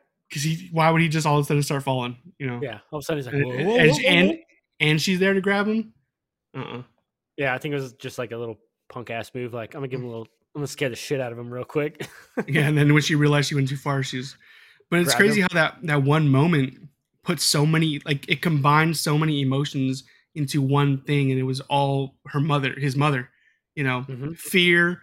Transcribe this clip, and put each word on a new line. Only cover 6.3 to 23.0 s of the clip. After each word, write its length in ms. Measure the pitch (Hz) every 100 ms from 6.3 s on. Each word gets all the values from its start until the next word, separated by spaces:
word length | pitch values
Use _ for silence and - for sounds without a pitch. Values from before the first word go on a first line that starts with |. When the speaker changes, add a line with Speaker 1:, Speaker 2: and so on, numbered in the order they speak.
| _ _
Speaker 1:
Uh-uh. 280 | 131 - 123 - _ _ _ _ -
Speaker 2:
Yeah, 160 | 135
I 40 | 127
think 140 | 156
it 40 | 143
was 180 | 131
just, 240 | 117 127 -
like, 120 | 113
a 40 | 117
little 220 | 117 104 _ _ -
punk-ass 400 | 127 117 113 -
move. 200 | 127 123
Like, 200 | 117 107
"I'm 60 | 151
gonna 80 | 135
give 120 | 127
him 60 | 123
a 40 |
little, 180 | 113 110 _ _
I'm 60 | 147
gonna 60 | 139
scare 240 | - 135
the 60 | 110
shit 220 | - 135
out 100 | 123
of 60 | 117
him 120 | 120
real 140 | 123
quick." 420 | - 151 151 - - - -
<laughs> 180 | - -
Speaker 1:
Yeah, 220 | 151 143
and 80 | 147
then 160 | 147
when 100 | 151
she 120 | 143
realized 340 | 147 147 147 135
she 60 |
went 160 | 143 135
too 60 | 139
far, 240 | 143 139
she 160 | 131 127
was, 180 | 135 - _ - - _ _
but 100 | 170
it's 80 | 165
Speaker 2:
Grabbed 40 | -
Speaker 1:
crazy 220 | 208 208
Speaker 2:
him. 80 | 180
Speaker 1:
how 40 |
that, 240 | 170 156 -
that 180 | 160 147
one 260 | 135 151 151
moment 480 | 135 170 151 131 - - _ _ _
put 160 | - 175
so 240 | - 156
many, 360 | 156 160 160 143
like, 240 | - 143 -
it 140 | 170
combined 560 | 175 147 143 151 165 151
so 180 | 160 151
many 240 | 156 143
emotions 640 | 135 135 147 139 131 131 - _ _
into 260 | 156 135 147
one 400 | 135 143 143 135
thing, 260 | 151 143 135
and 100 | 131
it 40 |
was 160 | 131 131
all 540 | - 139 139 139 135 _ -
her 140 | 147
mother, 340 | 151 143 131 -
his 160 | 139
mother, 340 | 131